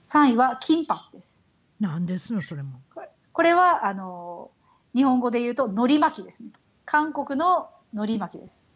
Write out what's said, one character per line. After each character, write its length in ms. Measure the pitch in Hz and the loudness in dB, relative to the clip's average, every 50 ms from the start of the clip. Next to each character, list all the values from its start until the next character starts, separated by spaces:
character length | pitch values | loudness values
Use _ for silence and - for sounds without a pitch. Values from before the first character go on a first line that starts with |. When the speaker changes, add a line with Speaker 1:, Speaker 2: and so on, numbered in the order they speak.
Speaker 1:
三 300 | - - - 302 294 269 | -2 2 4 6 6 6
位 40 | 233 | 6
は 220 | 226 254 262 247 247 | 4 2 2 2 0
キ 200 | - - 320 330 | 2 2 2 2
ン 40 | 302 | 2
パ 120 | - - | -2 -4
ン 20 | - - _ | -6 -6 _
で 100 | - 185 | -16 -12
す。 220 | - - - - _ _ _ _ _ _ _ _ | -12 -12 -12 -12 _ _ _ _ _ _ _ _
Speaker 2:
な 180 | 214 180 147 | -4 -4 -2
ん 100 | 170 175 | -4 -4
で 120 | 170 180 180 | -4 -4 -4
す 160 | - - 233 | -4 -2 -4
の、 80 | 202 | -4
そ 140 | 147 - 170 | -4 -6 -8
れ 80 | 143 139 | -10 -10
も。 160 | 135 131 127 - _ | -10 -12 -16 -20 _
Speaker 1:
こ 80 | _ - | _ -18
れ、 80 | - - _ _ _ _ | -18 -18 _ _ _ _
こ 100 | _ - | _ 2
れ 120 | 330 339 339 | 2 4 4
は、 320 | 349 359 359 330 - 220 | 6 4 4 4 2 0
あ 80 | 202 196 | -4 -4
の、 560 | 190 190 185 180 175 175 175 175 180 - - _ _ _ _ _ _ _ _ - | -4 -10 -12 -12 -12 -14 -14 -14 -14 -16 -20 _ _ _ _ _ _ _ _ 0
日 100 | 240 277 | 2 4
本 160 | 277 254 254 | 4 4 2
語 100 | 247 247 | 2 0
で 100 | 226 240 | 0 0
言 120 | 240 240 | -2 -2
う 20 | 240 | -2
と 120 | 294 262 | -2 -2
海 100 | 240 190 | -2 0
苔 220 | 214 247 240 294 302 | 0 2 4 4 4
巻 220 | 311 311 - - | 4 2 0 -4
き 20 | 190 | -10
で 60 | 180 | -8
す 100 | - - | -10 -10
ね。 80 | 226 - - - _ _ _ _ _ | -10 -14 -20 -20 _ _ _ _ _
韓 280 | - - 302 302 320 | 0 0 0 0 0
国 260 | 285 285 277 277 277 262 | -4 -6 -6 -4 -2 0
の 300 | 330 359 359 320 - - _ _ _ _ - | 2 2 2 2 -2 -6 _ _ _ _ -8
海 140 | 208 214 214 | -6 -4 -2
苔 100 | 226 208 | -2 -4
巻 200 | 190 - - - | -4 -6 -8 -12
き 20 | |
で 80 | - - | -12 -14
す。 180 | - - _ _ _ | -14 -14 _ _ _